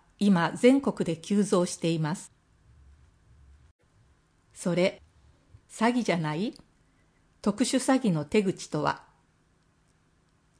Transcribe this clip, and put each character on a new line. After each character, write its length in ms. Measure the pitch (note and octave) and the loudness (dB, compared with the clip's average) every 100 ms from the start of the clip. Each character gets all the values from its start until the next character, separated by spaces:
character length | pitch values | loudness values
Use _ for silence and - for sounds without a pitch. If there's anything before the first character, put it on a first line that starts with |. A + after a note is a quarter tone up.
| _ - | _ -2
今 340 | G3+ F3 E3 - | 2 4 2 2
全 260 | A#3+ C4+ | 4 4
国 240 | G#3+ - F3 | 2 -2 -4
で 120 | D#3+ | -4
急 260 | - G#3 | -2 -2
増 220 | F#3+ F#3+ F3+ | 2 2 0
し 120 | - | -2
て 120 | E3+ | -4
い 100 | E3 | -2
ま 160 | D#3 F#3 | -2 -6
す。 160 | - _ _ _ _ - - - _ _ _ - - - _ _ _ _ _ _ _ _ _ | -10 _ _ _ _ -20 -20 -20 _ _ _ -20 -20 -20 _ _ _ _ _ _ _ _ _
そ 200 | - F#3 | -10 -4
れ、 280 | E3+ F#3 - - _ _ _ _ - _ | 0 0 -2 -14 _ _ _ _ -20 _
詐 240 | - A3+ | -2 0
欺 100 | B3 | 0
じ 100 | A3 | 0
ゃ 40 | F3 | -2
な 180 | D3+ D#3 | -2 -4
い？ 220 | A3+ - _ _ _ _ _ _ _ _ | -6 -8 _ _ _ _ _ _ _ _
特 240 | G#3+ G#3 C4 | -4 -2 0
殊 120 | C4 | 0
詐 240 | - C4 | 2 2
欺 100 | A3 | 2
の 120 | D#3+ | 0
手 180 | C#3 A3 | 0 0
口 280 | G3 - - | 0 -2 -6
と 120 | D3+ | -4
は？ 220 | C#3+ - - _ _ _ _ _ _ _ _ _ _ _ _ _ _ _ | -4 -4 -8 _ _ _ _ _ _ _ _ _ _ _ _ _ _ _